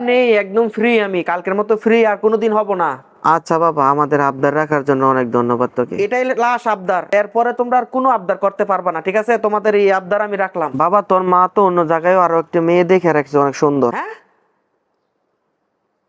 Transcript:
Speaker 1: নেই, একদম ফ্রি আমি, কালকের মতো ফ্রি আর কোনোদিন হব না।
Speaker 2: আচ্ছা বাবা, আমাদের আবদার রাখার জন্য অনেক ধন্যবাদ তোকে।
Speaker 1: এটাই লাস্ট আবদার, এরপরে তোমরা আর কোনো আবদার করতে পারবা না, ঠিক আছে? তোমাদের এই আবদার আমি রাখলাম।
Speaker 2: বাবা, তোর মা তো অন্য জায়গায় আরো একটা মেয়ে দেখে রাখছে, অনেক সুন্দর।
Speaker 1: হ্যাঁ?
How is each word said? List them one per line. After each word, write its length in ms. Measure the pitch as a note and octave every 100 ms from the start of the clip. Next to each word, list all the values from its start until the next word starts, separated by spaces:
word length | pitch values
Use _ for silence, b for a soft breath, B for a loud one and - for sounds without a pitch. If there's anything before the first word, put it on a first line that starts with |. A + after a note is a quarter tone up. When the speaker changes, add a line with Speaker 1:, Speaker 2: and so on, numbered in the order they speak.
Speaker 1:
নেই, 300 | A#3+ B3 B3
একদম 360 | G#3 G3 G#3 A#3
ফ্রি 320 | G#3+ A#3 A#3
আমি, 220 | G3+ F#3
কালকের 320 | D#3+ F3 F3+ G3
মতো 220 | G#3 A3
ফ্রি 280 | A3+ A3+ A3
আর 120 | G3+
কোনোদিন 340 | G#3+ A3 A3
হব 200 | G#3+ G3+
না। 300 | F#3 D#3+ C3 - _
Speaker 2:
আচ্ছা 360 | D3 E3 - E3
বাবা, 300 | E3 D#3 C3+
আমাদের 320 | C#3+ C#3+ D3
আবদার 340 | C#3 C3 C#3+ D3
রাখার 280 | D3+ D3
জন্য 220 | C#3 C3+ C3+
অনেক 260 | C3 B2
ধন্যবাদ 380 | A#2+ A#2+ A#2+ A#2+ -
তোকে। 200 | B2 B2+
Speaker 1:
এটাই 300 | G3+ B3 B3+
লাস্ট 420 | A#3 A#3+ A#3+ A#3
আবদার, 360 | G3+ F#3 F3+ D#3
এরপরে 420 | G3+ G#3 A3+ A#3+
তোমরা 240 | A#3+ B3 B3+
আর 80 | A#3
কোনো 240 | B3+ C4
আবদার 280 | A3+ F3+ F#3
করতে 280 | G3 G3 G3
পারবা 260 | F#3 F3+
না, 100 | E3
ঠিক 140 | E3+ G#3
আছে? 220 | G#3+ A3+
তোমাদের 380 | G#3+ G#3 G#3+ G#3
এই 160 | G3
আবদার 300 | F#3+ F3+ G#3
আমি 160 | G#3 G3
রাখলাম। 340 | F#3+ F3+ D3+ C3+
Speaker 2:
বাবা, 260 | E3 G3+
তোর 220 | - F#3
মা 260 | F#3 F3+ F3+ -
তো 100 | G3
অন্য 220 | F3 D#3+
জায়গায় 300 | E3 F3 F#3
আরো 200 | E3+ E3
একটা 220 | D#3+ E3+
মেয়ে 220 | E3 F3
দেখে 300 | F3 F#3+ F3
রাখছে, 240 | D3+ C#3 D3
অনেক 180 | C#3+ C3
সুন্দর। 360 | D3+ C#3+ A#2+
Speaker 1:
হ্যাঁ? 240 | G#3+ G4 A4 _ _ _ _ _ _ _ _ _ _ _ _ _ _ _ _ _ _